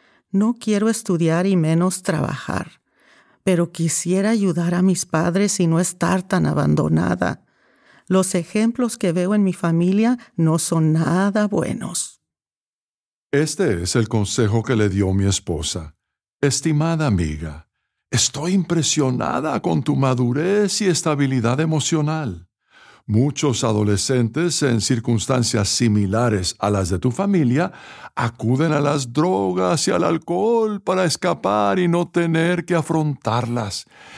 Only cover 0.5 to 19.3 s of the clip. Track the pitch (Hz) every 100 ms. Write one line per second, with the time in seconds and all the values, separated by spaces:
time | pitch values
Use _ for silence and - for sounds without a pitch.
0.5 | 233 214 202 220 220 - 165 165 165 196
1.5 | 185 156 165 185 180 - 160 - - -
2.5 | - - - _ _ _ _ _ _ 190
3.5 | 170 170 - 165 - 170 190 208 226 196
4.5 | 170 170 175 190 175 - 156 175 185 202
5.5 | - 170 165 175 - 170 185 - 185 151
6.5 | 151 147 151 156 160 170 180 175 165 _
7.5 | _ _ _ _ - - 190 185 180 165
8.5 | 214 226 233 233 - 185 175 180 208 190
9.5 | 175 170 165 180 202 233 247 - - 160
10.5 | 165 - 165 156 160 160 180 202 208 208
11.5 | 180 - - 180 - - _ _ _ _
12.5 | _ _ _ _ _ _ _ - 143 156
13.5 | - 160 85 90 123 110 110 98 - 104
14.5 | 113 135 113 101 98 95 98 98 95 -
15.5 | 78 78 87 76 _ _ _ _ - 143
16.5 | - 160 147 165 160 147 92 78 76 80
17.5 | 76 _ _ _ _ - - - 139 170
18.5 | 196 165 165 139 156 131 127 71